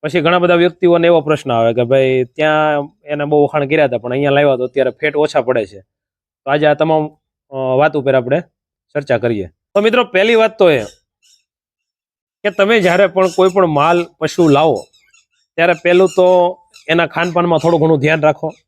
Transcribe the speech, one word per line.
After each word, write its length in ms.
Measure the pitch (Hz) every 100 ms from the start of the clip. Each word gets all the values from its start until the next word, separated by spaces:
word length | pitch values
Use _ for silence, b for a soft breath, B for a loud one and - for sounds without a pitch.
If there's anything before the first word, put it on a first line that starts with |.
પછી 180 | 156 170
ઘણા 180 | 156 180
બધા 160 | 175
વ્યક્તિઓને 520 | 170 175 165 180 170 170
એવો 140 | 170
પ્રશ્ન 320 | 147 151 139
આવે 220 | 117 113
કે 100 | 117
ભાઈ 400 | 120 135 131 131
ત્યાં 640 | 127 - 156 156 151 147 143 _
એને 200 | 147 147
બહુ 200 | 147 151
વખાણ 220 | 143 151 139
કર્યા 180 | 156
હતા 140 | 143 120
પણ 140 | 120
અહીંયા 180 | 127 143
લાવ્યા 260 | 139 147 131
તો 80 |
અત્યારે 260 | 127 135 127
ફેટ 260 | - 151 147
ઓછા 240 | 151 151
પડે 260 | 120 123 101
છે. 140 | 101 _ _ _ _ _ _
તો 60 | -
આજે 160 | 147 151
આ 80 |
તમામ, 320 | 147 156 156 151 _ _ _ _
અ, 60 | 135
વાત 400 | 131 127 151 147
ઉપર 180 | 131
આપણે 260 | 131 120 147 175 _ _ _ _
ચર્ચા 240 | 147 143 120
કરીએ. 280 | 117 110 87
તો 340 | _ _ 202
મિત્રો, 240 | 214 247
પહેલી 300 | 247 185 214
વાત 240 | 226 220 220
તો 120 | 180
એ 140 | 143 107 _ _ _ _ _ _ _ _ _ _ _ _ _ _ _
કે 80 | 208
તમે 300 | 196 196 226
જ્યારે 260 | 180 180 196
પણ 220 | 190 190
કોઈ 200 | 160 190
પણ 120 | 185 180
માલ 400 | 147 151 175 170 _
પશુ 300 | 156 - 165
લાવો 380 | 139 160 110 - _ _ _ _ _ _
ત્યારે 180 | - 170 170
પહેલું 240 | 175 180 190 185
તો 420 | 185 180 175 180 _ _ -
એના 180 | 165 165
ખાનપાનમાં 520 | - 175 175 175 165
થોડું 220 | 170 170
ઘણું 180 | 160 156
ધ્યાન 220 | 147 160
રાખો. 280 | 151 147 160 -